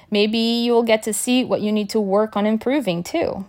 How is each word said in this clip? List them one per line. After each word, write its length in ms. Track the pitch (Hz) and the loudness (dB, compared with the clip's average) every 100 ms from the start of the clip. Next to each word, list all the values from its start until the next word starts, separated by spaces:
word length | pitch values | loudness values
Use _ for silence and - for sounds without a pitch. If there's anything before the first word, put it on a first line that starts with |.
| _ | _
maybe 260 | 208 214 226 | 0 2 2
you'll 460 | 233 233 240 233 | 0 0 2 2
get 180 | 233 214 | 4 2
to 100 | 220 | 0
see 320 | 208 - 254 | -4 0 0
what 160 | 233 196 | 2 0
you 120 | 208 | 0
need 180 | 214 202 | -2 0
to 100 | 220 | -2
work 360 | 196 202 220 208 | 2 0 0 0
on 100 | 208 | 0
improving 560 | 220 240 294 208 170 | 0 0 0 0 -4
too. 420 | 175 330 - 196 | -4 -4 -4 -6